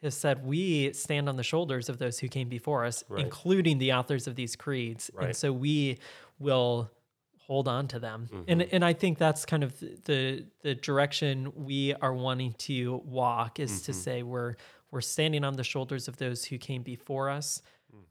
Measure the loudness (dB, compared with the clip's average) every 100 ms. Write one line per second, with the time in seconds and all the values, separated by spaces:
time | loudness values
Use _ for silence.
0 | -6 -2 0 0 0 0 2 2 2 -2
1 | -2 0 0 -2 0 0 0 -2 -2 -4
2 | -4 -2 -4 -4 -4 -4 -2 0 0 -2
3 | -6 -4 -4 -2 2 4 6 4 4 4
4 | 2 -2 -2 -6 -6 -6 -4 -2 -2 -6
5 | -10 -4 -2 0 0 0 2 2 2 -2
6 | -8 -20 -20 _ 2 4 4 2 -2 -8
7 | _ _ _ _ -4 0 2 0 -2 -4
8 | -6 -8 -8 -8 2 2 4 4 4 4
9 | 2 4 4 2 0 0 0 -4 -12 -10
10 | 0 2 2 -2 -10 _ -4 -2 2 4
11 | 4 4 0 0 -4 -6 -4 0 0 2
12 | 0 0 0 0 -2 -4 -4 -2 0 -2
13 | -4 0 2 2 0 -2 -2 -2 -4 -4
14 | -4 -4 -4 -4 -4 -6 -12 -20 _ -6
15 | -4 2 2 4 0 -2 -2 -2 -2 -4
16 | -6 -6 -4 -4 -6 -8 -6 -6 -6 -12
17 | -6 -2 0 -2 -4 -6 -8 _ _ -20
18 | -20